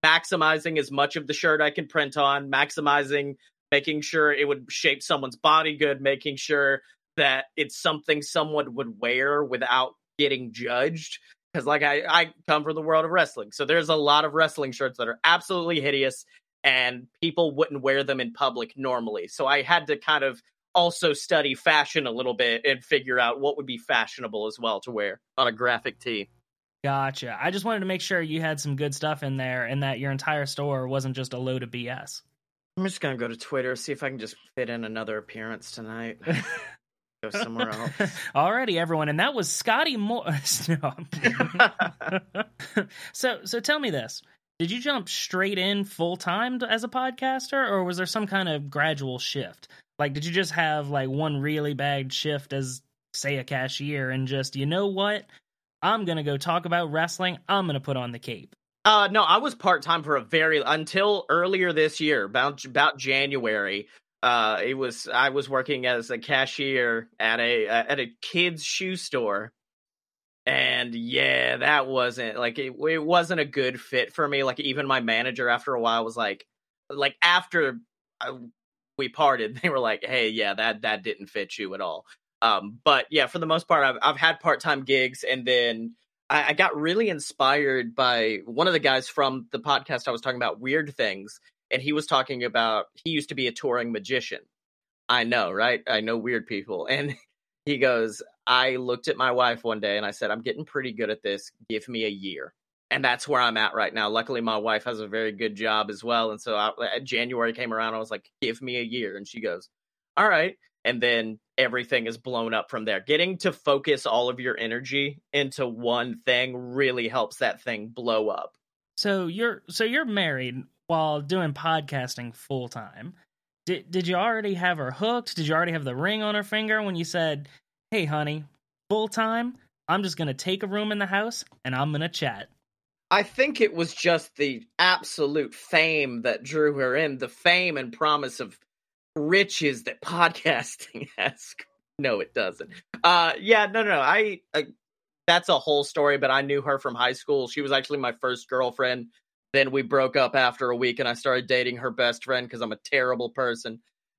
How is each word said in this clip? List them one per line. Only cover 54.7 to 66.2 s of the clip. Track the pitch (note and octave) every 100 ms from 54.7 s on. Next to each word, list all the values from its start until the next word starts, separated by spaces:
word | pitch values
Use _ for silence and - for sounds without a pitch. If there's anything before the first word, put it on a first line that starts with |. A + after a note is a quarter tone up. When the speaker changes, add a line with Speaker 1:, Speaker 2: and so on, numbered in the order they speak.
| F3 G3+
Speaker 2:
what? | F#3+ G#3 G#3 - - _ _ _ _
I'm | F3 A3
gonna | F#3 D#3+
go | D3 C#3
talk | E3+ E3+ E3+
about | F3 E3
wrestling. | D#3 E3 - F#3 F3 -
I'm | G3 F3+
gonna | C#3
put | C#3 C3
on | A#2+
the | A#2+
cape." | - A2 - _ _ _
Speaker 1:
Uh, | G#3+ G#3+ G3
no, | G#3+
I | E3 G3
was | C#4
part-time | - F#3 E3 D3+ E3
for | D3+ C#3+
a |
very, | A#2+ E3 D#3+ D3+
until | C3 D#3 D#3 F#3+ G3+ G3+ -
earlier | D#3+ F#3 F#3+ F3+
this | D#3+ D#3 -
year, | D3+ C3+
about, | G2+ B2+ C#3 C#3
about | C3+ C3+ D3 C3+
January. | C3 C3+ C#3 C#3 A#2 G#2+ G2 G2 G#2 - _ _
Uh, | B2 A#2+ A2 G#2+
it | A2+
was, | C3+ B2+ A#2 -
I | B2 C3+
was | C#3 C3
working | C3+ C3 C3 B2+
as | A#2+ A#2
a |
cashier | A#2+